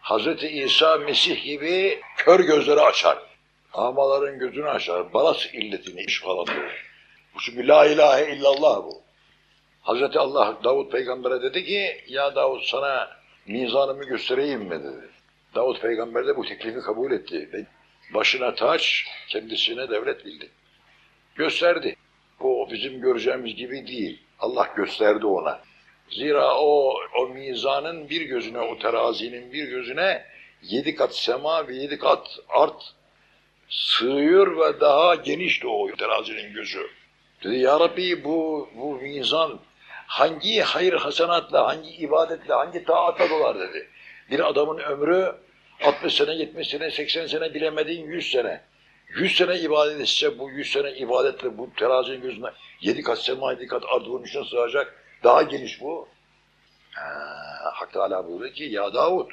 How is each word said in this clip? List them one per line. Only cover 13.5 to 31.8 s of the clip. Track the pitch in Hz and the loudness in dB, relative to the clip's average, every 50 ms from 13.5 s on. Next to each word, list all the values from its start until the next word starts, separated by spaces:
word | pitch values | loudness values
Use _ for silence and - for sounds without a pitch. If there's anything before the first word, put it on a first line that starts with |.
| 101 123 131 120 113 135 139 135 135 139 143 | -6 -4 -2 0 2 2 2 2 0 -6 -6
göstereyim | 131 131 107 - - 127 127 143 147 139 113 | -6 -6 -4 -2 -2 0 0 0 0 -2 -4
mi?" | 101 90 85 78 71 | -6 -6 -8 -8 -8
dedi. | 69 65 62 58 - _ _ _ _ _ _ _ _ - | -10 -14 -14 -18 -20 _ _ _ _ _ _ _ _ -4
Davud | 113 120 131 117 - | -2 0 0 0 -2
Peygamber | - 117 117 107 117 117 117 123 127 | -2 -2 -2 -2 -4 -4 -4 -2 0
de | 135 143 | 0 -2
bu | 131 104 | -2 -4
teklifi | - 101 - 107 113 113 123 | -8 -8 -10 -10 -8 -8 -8
kabul | 104 101 104 - - - | -6 -6 -4 -2 -2 -2
etti. | 123 104 - - - 78 76 76 | -2 -4 -4 -6 -10 -10 -10 -10
Ve | - 101 110 - _ _ _ _ _ _ _ - - | -12 -12 -14 -14 _ _ _ _ _ _ _ -6 -2
başına | 107 107 - - 131 127 117 - | 0 0 0 0 0 0 -2 0
taç, | - 110 135 160 160 - - - - - - - - - - | 2 2 2 2 2 2 0 0 -2 -2 -6 -12 -14 -10 -8
kendisine | - 104 110 113 110 - - 113 117 123 135 123 | -8 -8 -6 -6 -2 0 0 0 -2 -4 -4 -4
devlet | 110 104 117 135 - - - | -2 -2 -2 -2 -6 -6 -8
bildi. | 104 78 76 - - _ _ _ _ _ _ _ _ _ _ _ _ _ _ _ _ _ | -18 -18 -18 -18 -20 _ _ _ _ _ _ _ _ _ _ _ _ _ _ _ _ _
Gösterdi. | - 156 160 - - 160 175 175 160 131 110 - - _ _ _ _ _ _ _ - | -4 -2 -2 0 2 2 2 2 2 0 -6 -6 -8 _ _ _ _ _ _ _ -2
Bu | - 131 127 120 120 - | 0 0 0 0 -2 -4
bizim | 120 110 120 135 131 127 | -6 -8 -8 -8 -8 -2
göreceğimiz | 131 131 123 117 107 127 127 131 123 113 107 | 0 0 2 2 0 -2 -2 -2 -4 -8 -10
gibi | 107 123 123 131 135 117 | -10 -10 -10 -10 -12 -12
değil. | - 127 120 104 - - - _ _ _ - | -10 -8 -6 -6 -6 -8 -12 _ _ _ -6
Allah | 101 107 - - - - - | -6 -2 0 0 0 0 -2
gösterdi | 107 98 - - - 107 101 107 107 110 | -4 -4 -4 0 2 4 4 4 4 2
ona. | 104 95 87 80 76 69 - - _ _ _ _ _ _ _ _ - | 0 0 0 0 -4 -6 -8 -10 _ _ _ _ _ _ _ _ -14
Zira | - - 127 151 147 143 135 135 131 131 | -10 -6 -2 0 2 2 4 2 2 2
o, | 151 147 147 147 135 131 - - - - - | 4 4 4 4 4 2 0 -2 -6 -4 -2
o | 120 127 127 | -2 -2 -2
mizanın | 127 135 135 135 127 113 107 139 135 143 147 160 170 165 151 139 | -4 -10 -10 -8 -6 -4 -2 -2 -2 -2 -4 -6 -10 -10 -10 -8
bir | 151 165 | -6 -6
gözüne, | 160 135 131 120 107 113 117 120 | -6 -6 -6 -6 -6 -6 -6 -6
o | 117 117 117 113 | -6 -6 -6 -4
terazinin | - 110 117 113 113 120 110 107 110 120 120 123 123 - | -2 -2 0 2 0 0 0 -2 -6 -8 -10 -12 -14 -12
bir | - 151 147 131 | -10 -10 -8 -8
gözüne | 123 127 123 127 135 156 180 196 180 - - - - - - - _ _ | -8 -8 -8 -8 -4 -2 -2 -2 -2 -4 -6 -16 -20 -20 -20 -20 _ _
yedi | - - 110 127 143 233 - | -8 -4 -4 -2 -2 -2 -2
kat | - 131 - - | 0 -2 -2 -2
sema | - - 113 120 135 147 151 165 160 156 127 | -2 -2 -2 -2 -2 -2 -2 -2 -2 -2 -4
ve | 127 | -8
yedi | 131 | -8